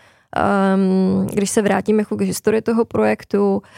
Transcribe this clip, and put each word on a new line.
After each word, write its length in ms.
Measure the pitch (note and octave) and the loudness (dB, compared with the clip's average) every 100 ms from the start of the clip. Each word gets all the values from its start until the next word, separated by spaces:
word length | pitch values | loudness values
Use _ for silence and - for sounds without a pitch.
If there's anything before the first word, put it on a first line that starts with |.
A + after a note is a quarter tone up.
| - _ _ - | -20 _ _ -2
ehm, 880 | E2 G3+ G3 F#3+ F#3+ F#3+ F#3 F#3+ F#3+ | 0 2 2 2 2 2 2 0 -2
když 180 | A3 G3 | -2 -2
se 120 | - | 0
vrátím 360 | G3+ G3 G3 G#3+ | 0 0 0 0
jako 180 | G#3 G#3 | 0 -2
k 40 | |
historii 420 | G3 F3+ - G#3+ | -4 -2 -2 0
toho 220 | A3 A3+ | 0 -2
projektu, 800 | A#3 G#3 G#3+ G#3+ - G3+ G3+ G3 - | -2 0 0 -2 -4 -2 0 -2 -6